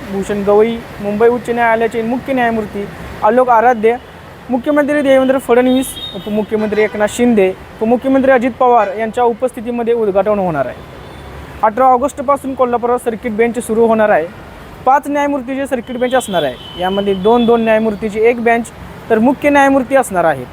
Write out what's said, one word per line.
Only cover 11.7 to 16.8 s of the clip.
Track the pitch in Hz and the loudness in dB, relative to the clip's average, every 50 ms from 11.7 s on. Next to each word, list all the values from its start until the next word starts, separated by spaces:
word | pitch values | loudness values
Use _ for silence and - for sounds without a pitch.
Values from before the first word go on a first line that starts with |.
| 208 247 262 | 2 4 4
ऑगस्टपासून | 262 254 247 262 285 - 285 269 277 277 277 - 262 269 | 4 4 4 2 -2 -4 -4 -2 -2 -2 -2 -2 -6 -2
कोल्हापुरात | 240 254 247 240 233 233 233 247 254 | -2 0 0 0 -2 0 0 -2 -2
सर्किट | - 247 226 202 - 247 | -2 -4 -6 -4 -6 -4
बेंच | 214 202 233 240 220 247 | -2 0 0 0 0 -4
सुरू | 226 - 220 220 233 | -4 -2 0 2 2
होणार | 226 226 220 214 208 | 4 4 2 4 4
आहे. | 202 156 160 175 - - - - - - - - - - - | 2 2 0 -2 -8 -16 -18 -18 -18 -20 -20 -20 -12 -4 0
पाच | 247 262 294 277 285 | 2 2 2 0 -2
न्यायमूर्तीचे | 285 294 285 285 285 277 240 240 269 262 277 | -2 -2 -2 -2 -2 -4 -4 -6 -6 -6 -4
सर्किट | 269 277 240 - - 240 | -4 -4 -6 -6 -6 -6
बेंच | 247 247 247 254 | -4 -2 0 0
असणार | 262 - - 190 170 | -2 -2 0 -2 -2
आहे. | 151 135 123 117 - - - 165 | -2 -2 -4 -8 -14 -14 -8 -4